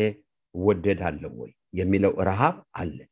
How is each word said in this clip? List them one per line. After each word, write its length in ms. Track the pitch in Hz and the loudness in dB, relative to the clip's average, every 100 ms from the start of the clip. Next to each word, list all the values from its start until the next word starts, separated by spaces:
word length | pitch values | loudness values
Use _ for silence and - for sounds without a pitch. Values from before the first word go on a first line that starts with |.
| 107 104 _ _ _ | 0 -2 _ _ _
እወደዳለሁ 760 | 87 98 95 98 92 90 73 73 60 | -2 0 2 2 0 -2 -6 -10 -12
ወይ 140 | 57 _ _ | -16 _ _
የሚለው 380 | 87 92 98 98 - | -4 2 4 4 2
ረሃብ 360 | 95 95 147 175 _ | 0 2 0 0 _
አለ። 260 | - 87 65 64 | -10 -8 -10 -18